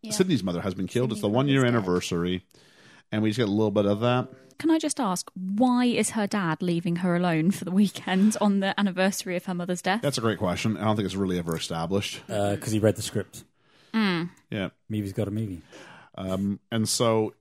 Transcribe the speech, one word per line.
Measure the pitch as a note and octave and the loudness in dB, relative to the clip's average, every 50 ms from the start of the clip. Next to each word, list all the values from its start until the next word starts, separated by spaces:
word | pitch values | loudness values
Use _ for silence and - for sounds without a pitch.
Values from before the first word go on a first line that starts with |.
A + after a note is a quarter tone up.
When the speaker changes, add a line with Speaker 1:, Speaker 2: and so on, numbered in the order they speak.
Speaker 1:
Yeah. | - D#3 | -8 -8
Speaker 2:
Sydney's | A2+ - B2 F#3 E3+ A2+ F#2 | 0 0 2 2 2 0 0
mother | F#2+ F2 E2+ | -2 -2 -2
has | F#2 G2+ F#2 | -2 -4 -4
been | G2 F#2 | -4 -6
killed. | F2 - A#2 B2+ B2 | -2 -2 -2 0 0
It's | A#2+ G#2+ | -2 -2
Speaker 1:
Sydney's | G#2 G2+ | -2 0
Speaker 2:
the | G#2 | 2
one-year | B2 C#3 C#3+ C3+ C3+ | 2 2 4 4 4
Speaker 1:
mother's | B2+ A#2+ | 4 4
dead. | A#2+ | 4
Speaker 2:
anniversary, | A#2 G2 F2+ F2+ F2+ - - F#2 E2+ E2+ F2+ F#2 F2+ _ _ _ - - - _ - - - - - _ _ | 2 2 2 0 0 0 -2 -2 -2 0 -2 -2 -4 _ _ _ -20 -20 -20 _ -20 -20 -20 -20 -20 _ _
and | - G#2+ | -2 0
we | G#2+ A2 | 0 0
just | G#2 | 2
get | A#2 A#2+ | 0 0
a | G2+ | 2
little | G2+ G#2+ A2 G#2+ | 2 2 2 2
bit | G2 G#2+ G2+ | 2 2 4
of | G2+ G#2 G#2 | 4 2 2
that. | A#2 A#2+ B2 B2+ B2 - - - - - - | 2 2 2 2 -2 -4 -10 -20 -20 -20 -16
Speaker 3:
Can | _ - E4 | _ 0 2
I | D#4+ | 2
just | D#4+ D#4+ D4+ - - | 2 0 -2 -2 -2
ask, | B3+ G3 F3+ F3 - - _ | -2 -2 -2 -4 -6 -10 _
why | F#3 F#3 F#3 G3 G#3 B3+ B3+ B3 B3 B3 | -10 -6 -4 0 2 2 4 4 4 2
is | B3 A#3 - G#3+ - | 2 2 0 0 0
her | - A3+ G3+ | 0 -2 -2
dad | G3+ - G#3 F#3+ E3 D#3+ - | 0 -2 -2 0 0 -2 -2
leaving | F#3 F3+ E3+ E3+ F3 E3+ E3+ | 0 -2 -2 0 0 -2 -2
her | E3+ F#3 F3+ E3+ | 0 0 0 2
alone | F3 F3+ F3+ E3 D#3+ D#3 F3+ | 2 2 2 2 2 2 2
for | G3 - - | 0 0 -4
the | - | -2
weekend | F#3+ F#3+ G#3 F#3 - - - - F#3 F#3+ G3 G#3+ G#3+ - | 2 2 2 2 0 -6 -4 0 2 4 4 4 4 4
on | G#3 G#3 G3 G3 | 2 2 2 2
the | G3 G3 - | 0 0 0
anniversary | - G#3 G3 F3 F3+ F#3 G3 G3 - - F#3+ F3 | 0 0 0 2 2 2 2 2 -2 -6 -4 -6
of | F3+ - | -6 -4
her | - F#3 | -4 -6
mother's | F3 F3 F3+ F3+ F3 | -4 -2 -4 -4 -2
death? | - F#3 F#3+ A3+ | 0 0 0 2
Speaker 2:
That's | - D3 C3+ | 0 -2 -2
a | - | 2
great | A2+ A#2 G#2 | 0 0 0
question. | E2+ G#2+ F2+ F2 E2+ - A2+ G#2+ | 2 0 -2 -2 0 0 -2 0
I | F2+ G#2 | 0 0
don't | A2 G#2+ | 0 0
think | G#2 G2+ | 2 0
it's | F2+ F#2 | -2 0
really | G2 G2 F#2 F2+ F2+ | 0 0 0 0 -2
ever | E2 E2+ E2 | 0 -2 -4
established. | D#2+ - - E2+ E2 E2 E2+ F#2+ G2 G2 - - - - - | -4 -4 -6 -4 -4 -2 0 0 0 0 -2 -8 -10 -10 -6
Speaker 4:
Uh, | A2+ G#2 G2+ G2+ G2+ G2 | -2 -2 0 0 -2 -2
'cause | - G#2+ | -2 -2
he | G#2+ G#2+ | 0 2
read | G#2 G#2+ G2 | 4 2 2
the | - | 2
script. | - - - G#2+ F#2+ - - - - _ _ _ _ _ _ _ _ _ - | -6 -4 -4 -4 -6 -6 -12 -20 -20 _ _ _ _ _ _ _ _ _ -2
Speaker 3:
Mm. | A3 A3 G3 F3 E3 E3+ F3 - _ _ _ | 0 2 2 0 -2 -4 -6 -10 _ _ _
Speaker 2:
Yeah. | - G#2+ F#2+ - _ _ _ - | -6 -6 -6 -6 _ _ _ -6
Speaker 4:
Movie's | A2 G#2+ G2+ G2 F#2 | -6 -4 -4 -4 -4
got | - G#2 G2 | -4 -4 -2
a | |
movie. | F2+ G#2+ A2+ G2+ F#2 E2 - - - - - - - - - - - | -2 -4 -6 -6 -8 -12 -14 -20 -20 -20 -20 -20 -20 -20 -20 -18 -12
Speaker 2:
Um, | - F#2+ F#2 F#2+ F#2+ G2 G2+ G2+ - _ _ | -10 -6 -4 -2 -2 -2 -2 -4 -4 _ _
and | A#2 A2+ A2 G#2+ | -2 -2 0 0
so | - - B2 A#2 A2+ A2 A2 G#2+ - _ | 0 2 2 2 4 2 0 -2 -6 _